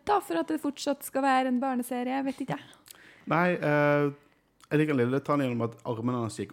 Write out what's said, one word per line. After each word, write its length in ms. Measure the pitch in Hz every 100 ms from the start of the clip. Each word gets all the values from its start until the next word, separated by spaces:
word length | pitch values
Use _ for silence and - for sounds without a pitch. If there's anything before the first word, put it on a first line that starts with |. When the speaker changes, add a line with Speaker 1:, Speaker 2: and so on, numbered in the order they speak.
| -
Speaker 1:
da, 160 | 415
for 160 | - 330
at 100 | 330
det 120 | 311
fortsatt 400 | 285 - - 277
skal 240 | - 269 269
være 240 | 262 262
en 80 | 247
barneserie, 540 | 269 247 240 247 247 269
jeg 140 | 269
vet 100 | 262 269
ikke. 120 | 285 - - - - - - -
Speaker 2:
Nei, 180 | 156 180 175
eh, 480 | 151 147 147 147 143 143 _ _ _ _ -
jeg 100 | 151
liker 160 | 156
den 60 | 139
lille 180 | 120 135
detaljen 380 | 135 143 131 120
om 80 | 113
at 140 | -
armene 380 | - 113 120 123
hans 140 | 110 -
gikk 140 | 98